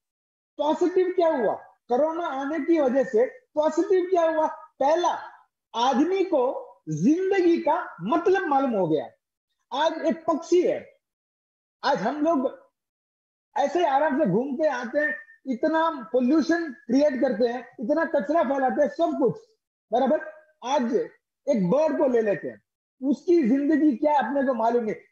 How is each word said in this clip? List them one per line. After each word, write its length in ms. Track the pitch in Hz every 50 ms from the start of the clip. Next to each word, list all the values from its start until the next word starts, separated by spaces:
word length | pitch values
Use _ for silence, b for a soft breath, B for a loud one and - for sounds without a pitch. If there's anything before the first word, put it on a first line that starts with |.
| _ _ _ _ _ _ _ _ _ _ _ -
Positive 560 | 294 294 311 - 349 330 359 381 370 370 370
क्या 140 | 381 339 320
हुआ? 240 | 320 269 226 180 135
Corona 720 | - - - _ _ _ - 240 247 294 311 320 339 339 330
आने 320 | 269 269 277 277 311 330
की 200 | 277 339 339 320
वजह 240 | 285 254 233 269 254
से 220 | - - 214 247 - - - - _ _
positive 520 | 294 302 311 311 330 339 403 381 370 349 359
क्या 200 | 381 339 330 320
हुआ? 180 | 320 311 311 - - - - - _ -
पहला, 380 | 269 277 320 349 349 330 - - - - - - _ _ _ _ _ _ -
आदमी 480 | 226 240 262 269 226 311 339 381 392 359
को 420 | 370 330 277 247 262 - - - - - _ _ 160
जिंदगी 680 | 156 147 165 254 311 349 381 381 392 381 359 339 339 247
का 380 | - 285 294 233 - - - -
मतलब 400 | 165 202 311 339 339 - 370 381
मालूम 300 | 370 330 285 269 277 262
हो 160 | 226 196 185 156
गया। 220 | 160 143 120 113 - _ _ _ _ _ _ _ _ _ _ _ 240 269 302
आज 100 | 330 330 320
एक 240 | 262 320 - - -
पक्षी 360 | - 330 - - - 349 359
है, 280 | 320 220 - 120 - - - _ _ _ _ _ _ _ _ _ _ _ _ _ _ _ _ _ -
आज 140 | 240 277 190
हम 240 | 180 - 294 302
लोग 480 | 294 320 339 277 240 - - - - _ _ _ _ _ _ _ _ _ _ _ _ _ _ _ _ _ _ -
ऐसे 280 | 269 285 - 349 349
आराम 340 | 302 269 277 302 311 269 277
से 60 | 320
घूमते 420 | 208 165 214 254 285 262 240 311 302
आते 320 | 262 247 247 220 - 294
हैं, 160 | 302 302 302 302 - - - _ _ 262
इतना 640 | 254 226 - 311 320 320 320 330 311 277 226 -
pollution 600 | - 254 254 247 302 320 262 - 330 339 339 311
create 500 | 240 - _ - 233 269 294 302 262 233
करते 260 | 254 262 - 196 247 233
हैं, 200 | 240 254 254 - - -
इतना 260 | 254 208 302 320 330
कचरा 380 | 320 - 285 - - 302 339 311
फैलाते 380 | 233 277 277 262 254 - 302
हैं, 80 | 294 -
सब 300 | - - 330 339 294 247
कुछ, 220 | 285 220 - - - _ _ _ _ _ _ _ _ _
बराबर। 280 | 202 247 269 247 302 - - - - - - _ _ _ -
आज 300 | 240 277 302 247 226 247 190 156 - - _ _ _ _ _ _ 269
एक 200 | 285 220 185 170
bird 280 | 196 277 320 311 262 269
को 100 | 320 262
ले 140 | 247 233
लेते 260 | 220 208 190 - - 131
हैं, 140 | 110 - _ _ _ _ _ _ _ _ 254
उसकी 460 | 269 - - - - 349 339 294 202
जिंदगी 460 | 254 277 285 285 320 269 294 302 247
क्या 240 | 220 294 302 294 285
अपने 240 | 247 220 277 277 269
को 100 | 262 262
मालूम 320 | 226 220 233 233 240 226
है। 80 | 214 180 - - _